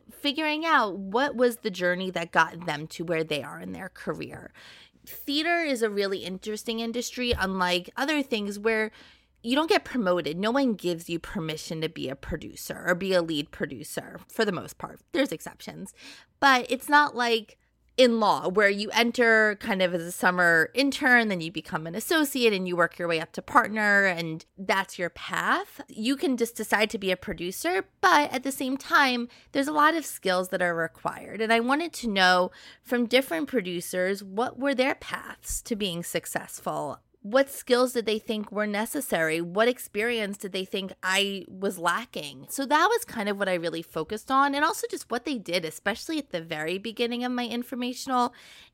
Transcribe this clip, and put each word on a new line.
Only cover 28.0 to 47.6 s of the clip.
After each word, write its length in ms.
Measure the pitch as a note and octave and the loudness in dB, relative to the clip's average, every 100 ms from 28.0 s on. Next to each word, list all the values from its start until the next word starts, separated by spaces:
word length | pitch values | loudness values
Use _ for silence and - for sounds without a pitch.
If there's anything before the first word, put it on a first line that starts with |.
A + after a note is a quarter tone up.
but 320 | F#4+ D4+ D4 | 4 6 4
at 120 | B3+ | -2
the 80 | C4+ | -4
same 240 | C4+ C4 C4+ | -4 -4 -4
time, 520 | - E4 C4+ B3 A#3+ - _ | 2 4 4 2 -4 -12 _
there's 180 | - C#4 | -2 0
a 40 | |
lot 240 | D4+ D4+ E4 | 4 4 4
of 100 | - | -4
skills 440 | - F#3+ F3+ F#3 | -4 0 0 0
that 120 | F#3 | 0
are 140 | F3+ E3 | 0 0
required. 640 | E3 - E3 - - F#3+ | -4 -4 -8 -8 -12 -4
And 120 | A3 | 2
I 60 | A#3 | 2
wanted 340 | A#3+ C#4+ E4+ | 2 0 -2
to 140 | - A#3+ | -6 -2
know 440 | G3 F#3 F3+ F3+ - - - | 4 6 6 4 -2 -20 -16
from 220 | - A#3+ A#3 | -4 0 2
different 420 | B3 C4+ E4 C#4+ | 2 2 -4 -2
producers, 720 | B3+ F#3 F3 - F#3 F#3 G3+ | -2 -2 -6 -4 -2 -2 -2
what 380 | G3 F#3+ B3+ - | -6 -4 -4 -2
were 160 | C#4 B3+ | -2 2
their 180 | C4 | 0
paths 640 | - - - - - - - | -2 -6 -10 -10 -14 -8 -8
to 120 | - | -4
being 300 | G#3+ G3+ E3+ | -4 -4 -4
successful? 960 | E3+ E3+ - - - - F#3 D3+ D3 B2 _ _ | -4 -6 -4 -8 -8 -10 -6 -6 -6 -10 _ _
What 300 | G3+ B3+ C4+ | 0 2 2
skills 440 | - - A#3+ B3+ | -2 2 4 4
did 120 | A#3+ A3 | 0 -2
they 140 | G#3+ | -2
think 320 | - G#3+ G#3 | -4 -6 -4
were 140 | G#3 G#3 | -4 -2
necessary? 720 | G3+ A3+ D4 - F3+ D#3+ E3 | -2 -4 -4 -2 0 2 0
What 260 | F3 F#3 A#3 | -2 2 2
experience 720 | B3 - G3+ A#3 A#3 G3+ G3+ | 2 -6 -4 -2 -2 -4 -6
did 140 | G3 | -6
they 120 | F#3+ | -6
think 280 | F#3 G3 F#3 - | -4 -6 -8 -8
I 420 | F#3 F#3+ G3+ G3 - | 0 0 0 -4 -10
was 280 | F#3+ F#3+ F#3 | -4 -4 0
lacking? 680 | E3+ F#3+ A#3+ F#3 D3 C3+ C#3+ | 0 0 -4 -10 -10 -14 -10
So 160 | - | -4
that 220 | C4 D4 F#4+ | 2 4 4
was 160 | A#4 | 2
kind 240 | - A#3 G3+ | -2 -4 -2
of 80 | G3 | 0
what 120 | G3 | 0
I 60 | |
really 280 | F3+ E3 E3 | 0 -2 -4
focused 480 | - D#3+ D#3 G#3+ - | -6 -6 -6 -6 0
on, 240 | C4+ C#4+ | 2 4
and 100 | C#4 | 4
also 220 | D#4 G4+ A#4 | 0 0 -6
just 220 | E4+ - | -8 -6
what 140 | A#3+ | -4
they 120 | D#4 B3 | -2 -4
did, 280 | F3 F3+ | -2 -2
especially 540 | D#3+ - F#3+ G#3+ - D#4 | -2 -4 -4 -4 -4 -6
at 120 | - | -4
the 100 | F3 | -8
very 380 | E3 D#3 D#3 F#3+ | -6 -4 -4 -4
beginning 460 | A3+ G#3+ A#3+ A#3+ | -6 -4 -2 -2
of 80 | B3 | -4
my 120 | B3 | -4
informational 880 | A#3+ A#3+ | -4 -6